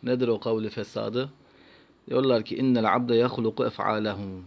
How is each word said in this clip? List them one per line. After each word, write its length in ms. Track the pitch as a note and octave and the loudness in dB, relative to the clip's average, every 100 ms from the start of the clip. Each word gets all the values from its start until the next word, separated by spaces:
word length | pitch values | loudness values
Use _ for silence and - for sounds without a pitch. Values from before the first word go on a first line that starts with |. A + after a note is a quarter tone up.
Nedir 240 | B2 B2 B2 | -2 0 2
o 120 | A2 | 0
kavli 300 | A#2 A2 G#2+ | 0 -2 -2
fesadı? 600 | A2 G2+ A2 G#2+ A#2 C#3 - _ _ - - _ _ - | -8 -8 -6 -4 -4 -6 -10 _ _ -20 -20 _ _ -2
Diyorlar 380 | B2+ C3+ A#2+ A2 | 0 4 2 0
ki, 120 | - | -2
"İnnel 380 | C3 A#2+ A2 B2 | 2 4 4 2
abde 200 | B2 A#2 | 4 4
yahluku 500 | B2 B2 A2+ G#2+ A#2 | 4 2 -2 0 -2
ef'alehu." 760 | - G#2 G#2+ G#2+ G2 G2 F#2 | 0 -2 0 -2 -4 -8 -10